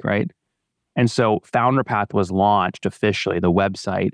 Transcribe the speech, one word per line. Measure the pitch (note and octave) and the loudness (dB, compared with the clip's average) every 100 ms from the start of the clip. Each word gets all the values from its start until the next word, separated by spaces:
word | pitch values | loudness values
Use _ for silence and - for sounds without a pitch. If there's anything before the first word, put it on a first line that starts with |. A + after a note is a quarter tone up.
right? | - G#2 F3 - _ _ _ _ _ | -2 -2 -4 -8 _ _ _ _ _
And | - A#2+ | -2 -2
so | - A2+ G#2+ | 2 0 0
Founder | - B2 B2 C3+ | -2 0 2 0
Path | B2 G#2+ G2+ | 0 -2 -2
was | G2+ F#2 | -2 0
launched | F#2+ G2+ G2+ F2+ - G2 | 0 2 2 0 -4 -6
officially, | - G#2+ G2 - F2 | -2 -2 0 -2 0
the | F2+ | 2
website, | F2+ G2 F#2+ G2 F#2+ F#2+ | 2 0 -2 -6 -4 -4